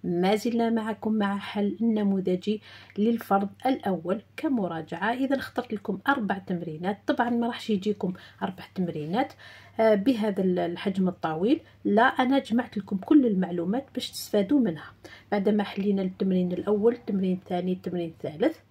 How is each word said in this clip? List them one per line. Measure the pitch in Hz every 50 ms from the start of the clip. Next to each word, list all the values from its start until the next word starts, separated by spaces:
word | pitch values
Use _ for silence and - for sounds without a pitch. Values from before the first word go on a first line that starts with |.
| -
ما | 175 175 175 180 190 214
زلنا | 208 - 240 233 226 233 226
معكم | 226 220 214 220 214 - - 220 220
مع | 220 202 196 202
حل | 202 - - - 208 208 202 - -
النموذجي | 233 233 220 214 208 196 196 190 185 180 180 180 - 208 214 208 - - - - - - -
للفرض | - 208 226 233 226 - - 196 202 202 196 - - -
الأول | 254 269 - - 196 190 160 160 175 220 226 - _ _
كمراجعة. | - - 311 269 226 190 170 165 160 156 - - 165 190 220 240
إذاً | 254 269 262 277
اخترت | 262 - - - - 240 - 220
لكم | 208 - - 196 190 -
أربع | - 285 285 214 185 196
تمرينات، | 190 185 - 180 170 170 165 156 156 175 190 214 - _
طبعًا | - 294 - 240 240
ما | 240 233 233
راحش | 233 233 - - -
يجيكم | 214 185 190 208 208 - - 185 185 - - - - - -
أربع | 190 185 - - - _
تمرينات، | 190 180 170 156 156 147 156 175 233 277 285 - - - - - - - - - -
آه، | 226 220 214
بهذا | 202 196 269 254 214 208 214 196 202 185
ال-، | 185 180 180
الحجم | 170 170 175 175 - 208 185 196 185
الطويل، | 180 180 - - 160 156 160 180 233 302 320 - - - _ -
لا، | 202 202 214 240
أنا | 277 - - 262 247 269 269
جمعت | 269 - 226 240 247 - -
لكم | 214 196 - 214
كل | 185 - - 330 302 254
المعلومات | 233 202 185 185 - 180 175 170 180 214 262 269 - -
باش | 262 - -
تستفادوا | - - - - - 208 196 190 285 285
منها. | 233 196 165 156 - - - _ - - - - - _
بعدما | 202 208 190 208 214 208 202
حلينا | - - 202 190 208 196 196
التمرين | 190 185 185 - 202 190 185 185 180 180
الأول، | 180 170 - 202 208 208 208 240 233
التمرين | 240 - - 202 190 190 185 185
الثاني، | 180 - - 185 175 180 185 185
التمرين | 185 - 185 180 175 170 165
الثالث | 160 - - - 156 151 220 320 330 - _ _